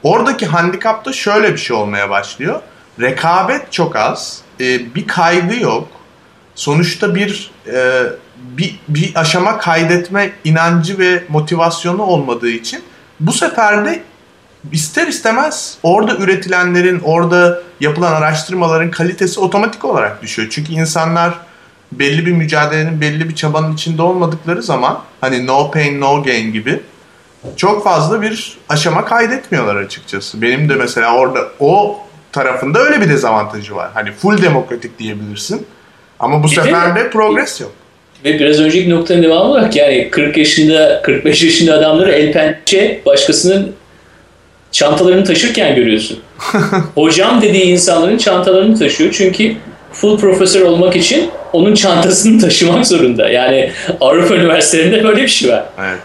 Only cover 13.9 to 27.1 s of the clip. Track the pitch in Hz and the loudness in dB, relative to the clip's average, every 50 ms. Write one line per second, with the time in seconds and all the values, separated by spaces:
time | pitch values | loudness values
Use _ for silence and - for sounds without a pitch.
13.9 | 339 - - - _ _ _ _ _ _ _ _ _ _ - 151 151 160 - - | -6 -6 -10 -18 _ _ _ _ _ _ _ _ _ _ -16 -8 -6 -6 -6 -4
14.9 | - 294 330 320 - - - 226 226 247 285 311 302 - - - - - - 165 | -4 -4 -4 -2 -4 -4 -2 -2 0 0 -2 -2 -4 -8 -12 -14 -14 -4 0 2
15.9 | 175 208 214 220 190 180 196 185 190 185 185 180 190 180 180 180 175 180 175 185 | 2 2 2 0 -2 -2 0 0 -2 -2 -2 -2 -2 0 0 0 0 2 2 2
16.9 | 180 170 147 151 160 170 175 170 175 175 175 175 175 - - - - - 143 151 | 0 0 -2 0 0 0 0 2 2 4 4 4 2 0 -8 -16 -12 -4 -4 -4
17.9 | 151 160 180 170 156 156 151 156 156 156 - - 185 185 175 160 160 160 165 170 | -2 0 0 0 0 0 0 0 -2 -2 -6 -6 -4 -2 0 0 0 0 0 -2
18.9 | 175 - 165 175 190 - 196 180 180 - 190 180 185 202 214 226 214 - - 269 | -2 -2 -4 -4 -2 -2 -4 -4 -2 -2 -2 -2 0 0 -2 -2 -4 -6 -6 -2
19.9 | 214 139 110 104 104 - - 104 - - 110 107 - - 151 151 165 160 165 156 | -2 -2 -2 -2 -4 -8 -14 -10 -8 -6 -6 -6 -6 -8 -8 -6 -4 -4 -4 -2
20.9 | - 175 160 160 165 170 170 175 170 - - - - - - _ _ _ _ _ | -2 -2 -2 0 0 0 0 0 -2 -6 -14 -20 -20 -20 -20 _ _ _ _ _
21.9 | - 123 139 139 143 160 170 175 175 170 160 151 156 151 151 151 156 156 156 160 | -6 -2 -2 0 0 0 0 0 0 0 0 0 0 0 0 0 0 -2 -2 -2
22.9 | 160 151 151 151 147 156 165 165 160 - - 151 147 156 160 156 156 151 - 165 | -4 -2 -2 -2 -2 -4 -6 -6 -6 -4 -4 -2 -2 -2 -2 -2 -4 -6 -6 -6
23.9 | 165 156 165 175 185 180 175 160 160 160 - 165 170 - - - 151 127 123 143 | -2 0 0 0 0 0 -2 -4 -4 -6 -6 -6 -6 -6 -4 -4 -4 -2 -2 -2
24.9 | 135 - - - - _ - 131 135 123 123 123 131 139 143 147 147 156 151 143 | -4 -6 -12 -18 -12 _ -4 -4 -4 -4 -2 0 0 0 0 0 -2 -2 -2 -2
25.9 | 143 143 139 139 143 139 143 135 123 113 110 110 107 107 107 127 165 - - - | -2 -2 0 0 0 0 0 -2 -2 -2 -2 -4 -6 -6 -4 -4 -6 -6 -8 -14
26.9 | - - _ _ | -20 -20 _ _